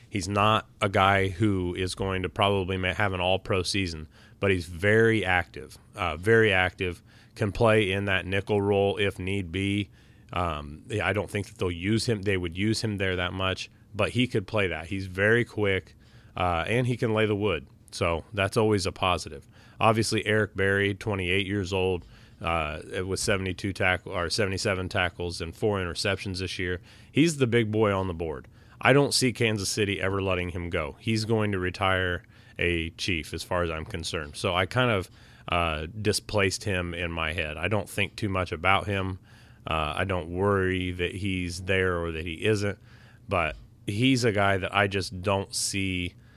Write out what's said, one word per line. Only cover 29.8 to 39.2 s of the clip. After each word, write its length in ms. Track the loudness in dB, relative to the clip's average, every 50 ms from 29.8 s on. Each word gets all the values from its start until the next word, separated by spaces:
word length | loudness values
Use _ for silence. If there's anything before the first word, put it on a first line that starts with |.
| 0 0 0 0
ever 200 | -2 -2 0 0
letting 280 | 0 0 0 0 -2 -4
him 200 | -4 -6 -6 -4
go. 260 | -2 -2 -2 -4 -6 -6
He's 260 | -4 -2 -2 0 0
going 260 | 0 2 2 2 0
to 80 | 0 0
retire 640 | -2 -2 -2 0 2 2 2 2 2 0 -2 -4 -6 -12 -20 -20 -20 -12 -4 -2
a 340 | 0 2 2 0 -2 -4
Chief 420 | -6 -6 -4 -2 -2 -2 -4 -6 -8
as 100 | -10 -6
far 200 | -2 -2 0 0
as 60 | -2
I'm 160 | -2 -6 -6
concerned. 500 | -8 -8 -8 -6 -6 -6 -6 -6 -8 -6
So 200 | -4 -2 0 2
I 100 | 2 0
kind 240 | 0 0 0 2 2
of, 200 | 2 0 -2 -6 -10 -20 -20 -20 -20 -20 -6 -2
uh, 380 | 0 0 2 0 0 -4 -6 -8 -8 -2
displaced 640 | 0 0 0 0 -2 -2 0 2 2 2 0 -2 -4
him 300 | -2 -2 -2 -2 -4 -4
in 180 | -4 -4 -4
my 220 | -4 -2 -4 -2 -2
head. 240 | -4 -4 -6 -6 -4
I 100 | -2 -2
don't 220 | 0 -2 -2 -2
think 260 | -2 -2 -2 -2 -4
too 140 | -4 -4 -2
much 220 | 0 -2 -2 -2
about 360 | -4 0 2 4 4 4 2 0
him. 320 | -2 -2 -2 -4 -6 -8